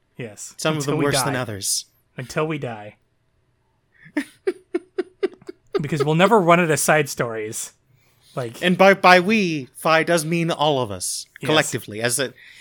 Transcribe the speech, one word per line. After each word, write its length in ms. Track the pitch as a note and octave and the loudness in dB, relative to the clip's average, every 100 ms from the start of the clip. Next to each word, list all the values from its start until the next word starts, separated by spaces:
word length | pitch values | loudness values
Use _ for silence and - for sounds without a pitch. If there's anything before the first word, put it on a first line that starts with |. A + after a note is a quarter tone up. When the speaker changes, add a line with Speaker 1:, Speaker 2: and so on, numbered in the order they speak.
| _ - | _ -16
Speaker 1:
Yes, 400 | A#2 G2+ - - | -16 -14 -18 -6
Speaker 2:
Some 220 | D#3+ D#3 | -4 -2
of 0 | |
Speaker 1:
until 160 | C#3 | -2
Speaker 2:
them 60 | D3+ | -2
Speaker 1:
we 60 | C#3+ | 0
Speaker 2:
worse 160 | C#3 | -2
than 120 | C3+ | -2
Speaker 1:
die. 60 | B2+ | -4
Speaker 2:
others. 440 | B2 G2+ G2 - - _ _ - | -6 -8 -6 -6 -8 _ _ -16
Speaker 1:
Until 320 | B2 E3 D#3 | -10 -6 -6
we 100 | D3+ | -6
die. 380 | C3 G#2+ G#2 - _ _ _ _ _ _ _ _ _ _ - - | -10 -12 -16 -20 _ _ _ _ _ _ _ _ _ _ -10 -8
<laughs> 80 | - _ - - _ F4 F4 - - _ F#4+ - - - _ G#4 | -8 _ -8 -8 _ -10 -8 -10 -10 _ -8 -8 -20 -20 _ -4
Because 200 | C#3+ D3+ | -2 -2
we'll 120 | C#3+ D#3+ | 0 4
never 240 | G3 A3+ | 4 4
run 220 | E3+ E3+ | 6 4
out 100 | E3+ | 4
of 80 | C#3+ | 2
side 300 | - D#3 C#3+ | 2 2 0
stories. 640 | - B2 A2 G#2+ A2 - _ _ _ _ _ _ - | -4 -6 -6 -8 -8 -12 _ _ _ _ _ _ -12
Like 280 | A#2+ A#2 | -10 -2
Speaker 2:
And 140 | F3 F3+ | 0 4
by, 160 | G3 | 6
by 260 | F#3+ F#3 F3+ | 6 6 6
we, 480 | F3 A3 F3+ D#3 B2 - | 4 0 0 -4 -8 -6
Fi 280 | E3+ D#3+ | 2 2
does 200 | D#3+ E3+ | 2 0
mean 260 | D#3 E3+ E3 | 0 -2 -2
all 320 | D#3+ D3 C#3 | 0 0 0
of 100 | A#2 | -2
us, 340 | F#2+ - - - - | -6 -8 -10 -12 -10
Speaker 1:
Yes. 80 | C3 | -2
Speaker 2:
collectively, 520 | D#3 C#3+ B2 - G#2 | 0 0 -4 -8 -6
as 180 | A#2+ A#2+ | -4 -2
a, 140 | B2+ - - - | -4 -8 -20 -20